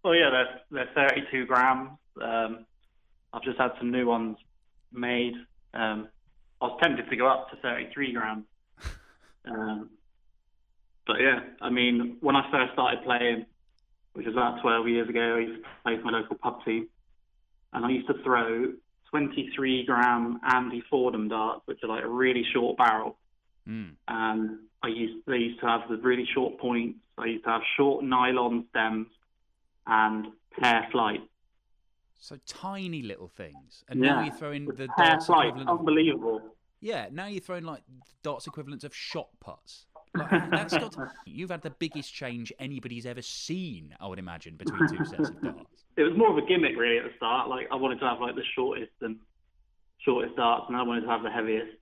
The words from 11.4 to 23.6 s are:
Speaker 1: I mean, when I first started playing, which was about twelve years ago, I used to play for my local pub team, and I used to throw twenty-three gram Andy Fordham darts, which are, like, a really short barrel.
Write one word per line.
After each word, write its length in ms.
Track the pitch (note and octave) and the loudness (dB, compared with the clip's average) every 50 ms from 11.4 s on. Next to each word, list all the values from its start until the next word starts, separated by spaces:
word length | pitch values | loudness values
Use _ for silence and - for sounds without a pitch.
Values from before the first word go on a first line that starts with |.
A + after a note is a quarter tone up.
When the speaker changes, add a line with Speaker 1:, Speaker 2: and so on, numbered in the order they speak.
| - - - - | -2 -10 -14 -8
Speaker 1:
I 100 | - B2+ | -4 0
mean, 460 | B2 B2 B2 B2 A#2+ A#2 A#2 A#2+ - - | 2 4 4 4 4 2 0 -2 -4 -2
when 140 | - C#3 C3+ | 2 4 4
I 120 | C#3 C3 - | 4 2 2
first 220 | D3+ C3+ B2+ B2+ - | 2 2 2 2 2
started 300 | - B2+ B2 A#2+ B2 - | 2 2 2 2 0 0
playing, 440 | C3 B2 A#2+ A#2+ A#2+ A#2 A2+ A2+ - _ _ _ _ _ _ _ _ _ _ _ _ _ | -2 0 2 2 2 0 0 -4 -10 _ _ _ _ _ _ _ _ _ _ _ _ _
which 140 | - B2 | -8 -6
was 80 | A#2 A2 | -2 0
about 260 | B2 B2 A#2+ A#2+ A#2+ | 2 0 0 0 0
twelve 260 | - B2 A2+ A2+ A2+ | 0 2 2 2 2
years 220 | A#2 A#2 A#2 A#2 A#2 | 2 2 2 0 0
ago, 260 | A#2 A#2 A#2 A#2 A#2 | 0 0 2 2 2
I 20 | A#2 | 0
used 240 | A2+ A2+ A2+ - - | 0 -2 -6 -12 -14
to 60 | - - - _ | -18 -20 -8 _
play 140 | A#2+ A2+ | -4 -4
for 60 | G#2+ A2+ A2+ | -2 -2 -2
my 80 | A2+ A2+ | -2 -2
local 160 | G#2+ - - | -2 -4 -8
pub 260 | - - B2 A#2+ A#2+ - | -4 -4 -6 -6 -4 -4
team, 240 | C3 A2+ A2+ A2+ - _ _ _ _ _ _ _ _ _ _ _ _ _ _ _ _ - | -2 -2 -2 -2 -6 _ _ _ _ _ _ _ _ _ _ _ _ _ _ _ _ -8
and 100 | - A#2 | -4 0
I 60 | B2 | 0
used 160 | C3 B2 - | 0 0 0
to 60 | - C3+ - - | -2 -4 -2 2
throw 500 | C3 B2+ A#2+ A#2 A2+ A2+ A#2 B2+ C3 C3 - _ _ _ _ _ _ | 2 2 2 2 0 0 0 -2 -2 -4 -8 _ _ _ _ _ _
twenty-three 760 | - D3+ C#3+ C3+ - - B2+ - - C#3 C3+ C3 C3 B2+ B2 | -2 -2 -2 0 -2 -6 -6 -6 -6 -2 0 0 0 0 2
gram 540 | C3+ B2+ A#2+ B2 B2 B2 A#2 A#2 A#2 A#2 A#2+ - | 2 6 6 8 6 6 4 2 0 -2 -2 2
Andy 380 | C3 B2+ B2+ B2+ A#2+ A#2 A#2 A#2 - | 2 2 2 2 -2 -6 -6 -4 0
Fordham 380 | D3 C3+ B2 B2 A#2 A2 G#2+ | 2 2 2 2 2 0 -2
darts, 340 | G#2 A2+ A2+ A2 A2 - - _ | -2 -2 -2 -2 -2 -4 -6 _
which 140 | - C3+ - - | -12 -10 -6 -6
are, 40 | A2+ | -4
like, 140 | A2 A2+ - | -4 -4 -4
a 40 | A#2 | -4
really 340 | A#2 B2 B2+ B2+ B2+ B2 A#2 - - | 0 2 4 4 4 2 0 0 0
short 240 | B2+ A#2+ - - | 2 2 2 4
barrel. 420 | - B2 A#2 A2 A2 A2 A2+ - _ _ _ _ _ _ _ _ _ | 6 6 6 6 2 -2 -6 -8 _ _ _ _ _ _ _ _ _